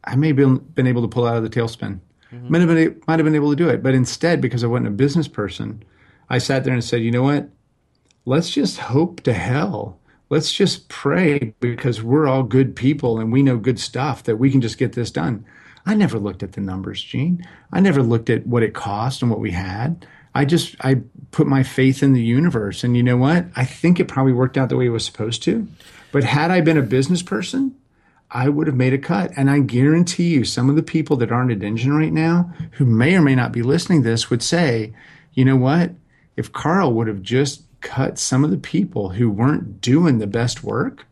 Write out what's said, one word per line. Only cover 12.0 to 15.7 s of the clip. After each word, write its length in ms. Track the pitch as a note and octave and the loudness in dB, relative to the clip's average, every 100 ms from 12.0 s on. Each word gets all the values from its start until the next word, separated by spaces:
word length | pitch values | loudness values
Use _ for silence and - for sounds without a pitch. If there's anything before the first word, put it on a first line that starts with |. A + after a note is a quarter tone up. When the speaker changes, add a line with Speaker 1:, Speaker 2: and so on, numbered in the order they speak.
Speaker 1:
we're 240 | A2+ C#3+ D3 | 0 2 2
all 160 | C3 | 0
good 320 | A#2+ C3 B2+ | 2 2 0
people 460 | F2+ B2+ D3 B2+ A2+ | 0 -2 0 -2 -2
and 120 | A2 | 0
we 120 | B2+ | 2
know 120 | C#3 A#2+ | 2 2
good 220 | G#2+ B2+ | -2 -4
stuff, 460 | - - C#3+ C3 | -6 -4 -4 -4
that 120 | - A2 | -4 0
we 140 | C3 | 2
can 100 | C3+ | 2
just 160 | A#2 - | 0 -4
get 160 | B2 | -4
this 180 | - A#2 | -4 -6
done." 360 | - D#3+ G#2+ - - - | -4 -4 -6 -10 -20 -20